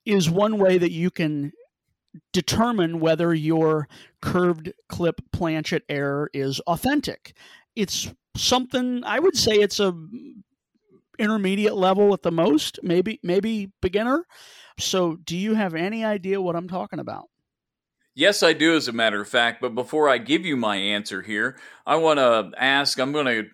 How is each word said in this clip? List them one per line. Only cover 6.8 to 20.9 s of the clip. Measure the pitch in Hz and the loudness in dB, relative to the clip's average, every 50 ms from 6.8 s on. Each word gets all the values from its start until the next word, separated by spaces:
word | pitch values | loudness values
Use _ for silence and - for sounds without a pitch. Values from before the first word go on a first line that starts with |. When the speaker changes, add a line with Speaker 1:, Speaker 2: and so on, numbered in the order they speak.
| - 254 285 302 - - - - - - - _ - - - - _ _ _ | 0 0 0 0 -2 -4 -8 -10 -16 -20 -20 _ -20 -20 -20 -20 _ _ _
Speaker 1:
It's | 233 202 - - - 175 170 - - _ _ - - | -6 -4 -4 -4 -6 -8 -8 -12 -16 _ _ -10 -4
something, | - - 254 262 254 254 - 254 254 254 247 240 247 | 0 0 2 0 0 -2 -2 -2 -2 -2 -4 -4 -4
I | - 208 254 | -4 -2 2
would | 330 392 330 | 2 2 2
say | - - 226 214 | 2 0 2 4
it's | 208 208 202 - - | 4 4 2 2 0
a | 202 190 175 165 160 - - - - - - 214 - _ _ _ _ _ _ _ _ _ _ _ _ _ _ - | 0 0 0 -2 -8 -14 -16 -16 -16 -18 -20 -20 -20 _ _ _ _ _ _ _ _ _ _ _ _ _ _ -2
intermediate | 226 208 220 214 196 185 196 202 208 214 208 | -2 0 0 0 0 0 0 2 0 0 2
level | 202 185 185 190 196 208 202 196 | 2 2 2 4 4 4 4 2
at | 185 | 2
the | - 175 | 0 -2
most, | 170 165 165 - 294 311 - - - - - | 0 2 2 4 2 2 0 -2 -6 -6 -4
maybe, | 180 170 180 180 214 214 - - | 0 0 0 0 0 -6 -6 -4
maybe | 175 175 202 190 226 226 214 196 196 - _ | -2 0 0 0 0 -2 -4 -6 -10 -8 _
beginner. | - 185 180 202 226 247 262 330 349 - - - - - - - - - _ - | -4 -2 0 0 0 0 0 0 -2 -6 -14 -20 -20 -20 -20 -20 -20 -20 _ -8
So | - - - 185 180 170 160 | -4 -2 0 0 0 0 -2
do | - - - 165 | -4 -8 -8 -6
you | 180 196 220 220 | -4 -2 0 0
have | 214 208 180 160 | 0 0 -2 -2
any | 160 170 196 220 226 226 | -4 -4 -4 -4 -4 -4
idea | 214 208 202 175 190 196 196 | -4 -4 -4 -4 -4 -4 -2
what | 185 180 165 | -2 -2 -4
I'm | 170 180 180 | -4 -6 -6
talking | 185 180 208 - - 151 | -8 -8 -8 -8 -10 -10
about? | 143 - 107 - - - _ _ _ _ _ _ _ _ _ _ _ _ _ _ _ _ _ 127 | -10 -10 -12 -14 -16 -18 _ _ _ _ _ _ _ _ _ _ _ _ _ _ _ _ _ 2
Speaker 2:
Yes, | 156 196 202 - 202 | 4 4 4 4 4
I | 170 160 | 2 4
do, | 143 151 165 165 156 | 4 4 4 4 2
as | - 123 | 0 -2
a | 117 | -2
matter | 117 113 110 104 101 | 0 0 0 0 -2
of | 104 - | -4 -2
fact. | - 123 117 117 113 - | 0 0 2 0 0 -2
But | 127 123 113 | -6 -4 -4
before | 123 123 - - 156 151 143 | -6 -6 -2 0 2 4 4
I | 131 120 | 4 2
give | 117 127 147 170 185 | 0 0 -2 -2 0
you | 175 143 | -2 -4
my | 123 117 107 101 98 | -2 -2 -2 -2 -2
answer | 98 101 | -2 -2